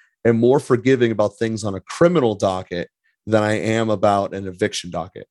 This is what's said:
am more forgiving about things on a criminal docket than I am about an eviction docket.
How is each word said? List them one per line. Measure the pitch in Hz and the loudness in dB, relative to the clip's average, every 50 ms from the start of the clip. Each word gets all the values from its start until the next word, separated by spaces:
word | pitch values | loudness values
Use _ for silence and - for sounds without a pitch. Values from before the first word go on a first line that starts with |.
| _ _ _ _ - | _ _ _ _ 0
am | 117 117 113 | 2 2 4
more | 113 123 135 143 | 4 4 4 2
forgiving | - - 131 113 104 135 135 120 120 117 | 2 0 0 2 2 2 2 4 2 0
about | 113 104 104 107 - | 2 0 -2 -2 -2
things | - 117 113 110 104 107 | -4 -4 -4 -4 -4 -6
on | 104 95 | -6 -8
a | 95 | -8
criminal | - - - - 170 175 180 160 127 113 104 | -10 -12 -2 2 2 2 4 2 2 0 0
docket | 95 110 98 92 92 95 - 90 87 - - _ _ _ _ _ _ _ | 0 -2 -2 -2 -4 -6 -8 -8 -8 -8 -10 _ _ _ _ _ _ _
than | 107 107 107 107 | 0 2 2 2
I | 107 107 107 | 2 0 0
am | 87 110 110 113 113 110 | 0 0 0 0 0 0
about | 107 95 98 104 101 101 98 - - | 0 0 2 2 2 2 0 -2 -6
an | 98 98 | -8 -10
eviction | 95 90 90 107 101 - - - 90 | -10 -4 -4 -4 -4 -2 -6 -10 -10
docket. | 87 85 80 - - - - - | -10 -10 -10 -10 -14 -18 -20 -20